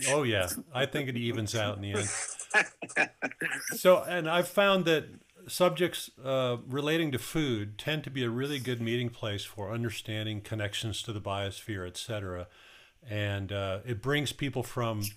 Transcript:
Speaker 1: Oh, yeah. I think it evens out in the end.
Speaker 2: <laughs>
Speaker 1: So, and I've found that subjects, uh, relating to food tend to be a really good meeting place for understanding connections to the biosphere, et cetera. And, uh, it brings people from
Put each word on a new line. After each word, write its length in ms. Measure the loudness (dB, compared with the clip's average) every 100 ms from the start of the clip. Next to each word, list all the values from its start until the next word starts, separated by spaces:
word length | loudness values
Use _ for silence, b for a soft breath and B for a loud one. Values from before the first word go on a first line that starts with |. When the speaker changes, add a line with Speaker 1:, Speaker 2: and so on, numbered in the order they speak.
| 2
Speaker 1:
Oh, 140 | 4
yeah. 240 | 4 4 2 -2 -6
I 120 | -2 0
think 240 | 0 -2
it 80 | 0
evens 380 | 0 0 0 0
out 220 | 0 -2
in 40 |
the 120 | -2
end. 160 | -2 -2 -4 -6 -10 0
Speaker 2:
<laughs> 1200 | 2 2 -4 -6 -2 -2 -2 -8 -4 -6 -4 -6 4
Speaker 1:
So, 280 | 8 8
and 260 | 6 -2 2
I've 180 | 2 2
found 380 | 4 6 6 6
that 200 | 4 2 -14 -20 -20 -10
subjects, 640 | 4 4 6 0 0 -10 -10
uh, 340 | 0 2 2 0 -2
relating 440 | -2 2 2 2
to 80 | 0
food 580 | -2 0 2 0 -2 -6
tend 260 | -2 -2 -2
to 40 |
be 140 | -2
a 60 | 0
really 300 | 0 -2 -2
good 220 | -2 -2
meeting 280 | 0 0 0
place 360 | -4 -4 -4 -6
for 260 | -8 -6
understanding 680 | -2 -2 -4 -6 -4 -2 -4
connections 600 | -4 -4 -2 -2 -4 -4
to 100 | -6
the 80 | -6
biosphere, 640 | -2 -2 -2 -6 -8 -6 -6
et 100 | -8
cetera. 500 | -6 -6 -4 -6 -8 B B B B _ -6
And, 440 | -2 0 -2 -2
uh, 280 | -2 -2 -2 -4
it 160 | -4
brings 320 | 0 0 0
people 300 | -2 -4 -2
from 400 | -4 -2 -2 0 -4